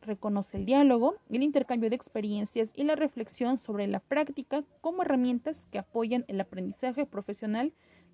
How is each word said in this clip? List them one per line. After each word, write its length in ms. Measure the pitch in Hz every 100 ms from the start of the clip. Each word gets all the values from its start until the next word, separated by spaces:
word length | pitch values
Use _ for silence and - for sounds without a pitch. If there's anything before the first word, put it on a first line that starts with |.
reconoce 580 | 208 208 214 202 196 -
el 60 | 196
diálogo, 480 | 269 285 240 254 415 -
el 120 | 233
intercambio 460 | 285 285 254 240 226
de 80 | 247
experiencias 760 | - 220 208 208 208 233 220
y 100 | -
la 120 | 294 302
reflexión 640 | 302 247 226 - 240 262
sobre 280 | - 208 202
la 140 | 196
práctica 640 | - 277 294 285 254 285 294 _
como 220 | 320 359
herramientas 600 | 349 262 247 240 302 311 -
que 80 | 202
apoyan 460 | 190 233 226 247 -
el 120 | 196
aprendizaje 640 | 196 190 185 196 254 247 285
profesional 680 | 196 202 208 214 214 285 - _ _ _